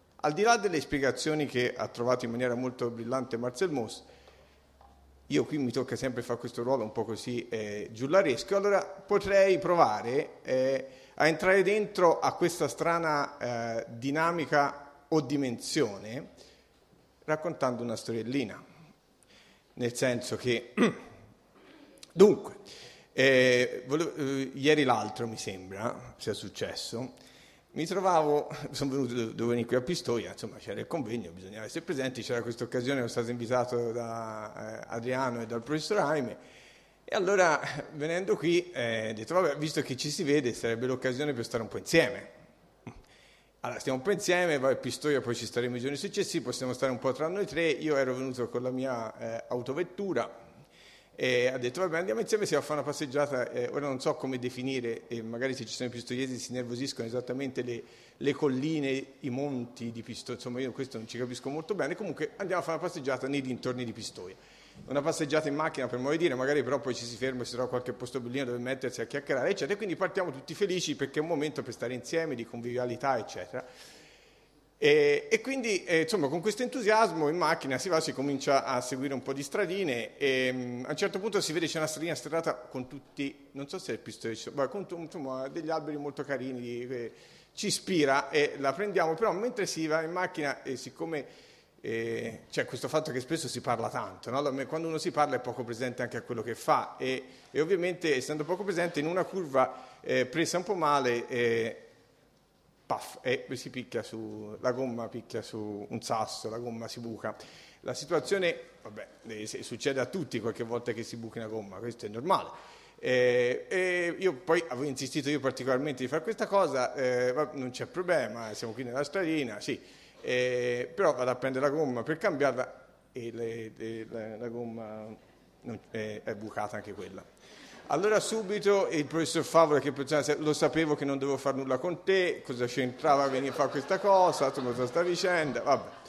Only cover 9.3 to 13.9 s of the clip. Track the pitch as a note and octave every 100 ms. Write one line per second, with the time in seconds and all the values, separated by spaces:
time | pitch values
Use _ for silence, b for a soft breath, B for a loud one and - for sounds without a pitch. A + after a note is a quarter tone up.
9.3 | G3 F#3+ F3+ E3+ F3 B2 G#2 A2+ C3+ D3+
10.3 | - - C3 C3 C3+ - B B - D3+
11.3 | D#3 F#3 G3 F#3 G#3+ G3+ - F3 - C3+
12.3 | - E3+ - C#3+ - E3 E3+ D#3+ D3 C#3
13.3 | - A#2+ A#2+ A#2 C#3+ -